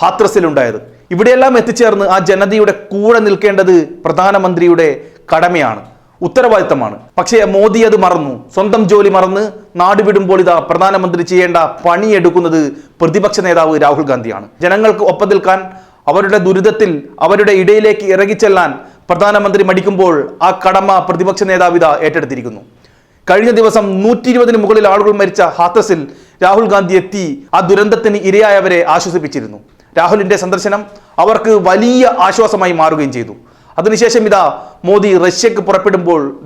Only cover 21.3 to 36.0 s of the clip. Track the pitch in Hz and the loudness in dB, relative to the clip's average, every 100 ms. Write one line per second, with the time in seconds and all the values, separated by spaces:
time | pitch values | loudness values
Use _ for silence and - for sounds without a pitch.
21.3 | 190 196 185 180 170 160 147 156 165 139 | -2 -2 0 2 2 2 0 -2 -2 -6
22.3 | 127 117 104 - _ _ _ _ _ - | -8 -10 -14 -20 _ _ _ _ _ 0
23.3 | 190 233 226 220 220 202 190 208 240 247 | 2 2 2 2 2 -2 -2 0 0 0
24.3 | 247 240 226 202 214 208 202 208 208 190 | 0 2 2 2 2 2 2 0 0 -2
25.3 | 185 170 - 226 226 208 170 139 - - | 0 -2 0 0 0 0 -2 -4 -16 -20
26.3 | - 180 202 220 196 180 185 185 202 170 | -4 0 2 2 0 0 -2 -2 -8 -8
27.3 | 139 - 170 175 196 208 226 220 208 190 | -8 -4 -2 0 0 2 0 0 -2 0
28.3 | 196 214 202 185 175 170 165 180 170 147 | 2 2 2 2 0 0 0 -2 -6 -6
29.3 | 143 110 104 _ _ _ - 170 208 190 | -10 -10 -16 _ _ _ -2 0 0 0
30.3 | 196 185 185 202 202 202 - _ - 185 | -2 -2 -4 -2 -4 -8 -20 _ -2 0
31.3 | 220 220 214 175 190 233 254 247 - 185 | 0 2 2 2 2 2 2 2 2 -2
32.3 | 196 214 202 185 170 156 151 139 123 113 | 0 0 0 -2 0 0 0 -4 -6 -10
33.3 | 101 _ _ _ - 190 220 233 233 214 | -14 _ _ _ -4 -2 0 0 0 2
34.3 | 196 160 127 - - 175 202 202 180 180 | 2 0 -4 -16 -10 0 0 2 2 0
35.3 | 180 233 202 185 190 202 190 | 0 -2 -2 -2 -2 0 -2